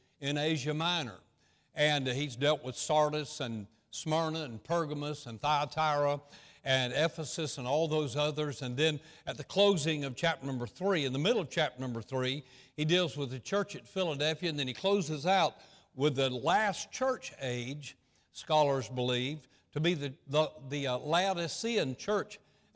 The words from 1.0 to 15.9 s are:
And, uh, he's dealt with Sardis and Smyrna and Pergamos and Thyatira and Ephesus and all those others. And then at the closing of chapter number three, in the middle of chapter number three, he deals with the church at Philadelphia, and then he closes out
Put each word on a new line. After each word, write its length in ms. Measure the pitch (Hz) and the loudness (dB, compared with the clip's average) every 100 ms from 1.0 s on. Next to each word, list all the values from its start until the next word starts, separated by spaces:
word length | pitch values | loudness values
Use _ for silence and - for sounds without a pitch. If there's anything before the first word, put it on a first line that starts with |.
| 123 90 _ _ _ _ _ | -4 -10 _ _ _ _ _
And, 340 | - 151 147 131 | 0 2 2 0
uh, 40 | |
he's 220 | 127 147 | -2 -4
dealt 300 | 117 139 151 | 0 2 2
with 100 | 131 | -2
Sardis 680 | - - 151 151 151 143 - | -6 0 2 2 0 -6 -6
and 260 | 123 113 101 _ _ | -6 -6 -10 _ _
Smyrna 480 | - 156 156 160 160 | -8 0 2 2 -2
and 220 | 139 110 | -6 -10
Pergamos 600 | - 170 156 147 147 151 120 | -2 -2 0 -4 -6 -6 -10
and 140 | 113 | -2
Thyatira 800 | 147 151 147 - 156 147 143 143 - - - - | 2 2 0 0 2 4 2 0 -6 -20 -20 -6
and 280 | 135 131 123 | 2 2 2
Ephesus 640 | 131 160 170 147 - 151 - | 2 0 -2 -8 -6 -6 -4
and 80 | 123 | 0
all 200 | 151 160 | 2 2
those 300 | 156 143 131 | 0 0 0
others. 460 | 151 147 151 - | 0 0 -4 -4
And 140 | 127 123 | -4 2
then 220 | 156 147 - - - | 2 0 -8 -12 -8
at 100 | 131 | -8
the 80 | |
closing 600 | - 185 202 185 151 151 | -2 4 6 6 2 0
of 120 | 139 123 | -4 0
chapter 300 | 165 160 139 | 0 0 -4
number 200 | 127 120 | -4 -6
three, 380 | - 190 180 | -4 0 0
in 80 | 135 | 0
the 60 | 135 | 0
middle 220 | 175 240 | 2 2
of 80 | 156 | 0
chapter 320 | 175 143 - | 0 -2 -2
number 220 | 127 117 | -6 -6
three, 400 | - 131 127 143 - - - - | -4 -2 0 -2 -8 -20 -12 -2
he 80 | |
deals 320 | 156 180 170 147 | 2 4 2 -2
with 140 | 131 | -6
the 80 | 127 | -6
church 380 | - 202 196 123 | -2 -2 0 -6
at 100 | - | -8
Philadelphia, 640 | 190 180 143 151 151 175 | -2 -2 0 -2 0 -2
and 80 | 147 | -2
then 80 | 131 | -4
he 80 | |
closes 520 | 117 196 202 151 151 160 | -2 2 2 2 -2 2
out 280 | 190 156 - - - _ | 4 4 0 -16 -20 _